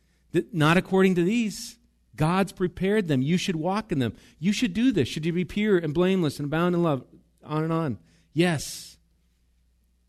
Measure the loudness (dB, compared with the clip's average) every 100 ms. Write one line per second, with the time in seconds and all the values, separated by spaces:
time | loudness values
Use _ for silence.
0 | _ _ _ -4 -2 2 4 4 2 4
1 | 4 4 2 0 -2 -6 -14 -18 _ _
2 | _ -2 0 2 -2 -2 -4 -2 0 0
3 | 2 0 2 0 0 -2 -2 -4 -4 -2
4 | -2 -4 -14 -4 -2 0 -2 0 2 2
5 | 0 -2 -2 -2 -2 -2 2 2 2 0
6 | 2 2 0 -2 -4 0 0 2 0 0
7 | -6 -20 _ _ -8 -4 -2 -2 -2 -6
8 | _ _ _ 0 0 0 -6 -14 -18 -20
9 | _ _ _ _ _ _ _ _ _ _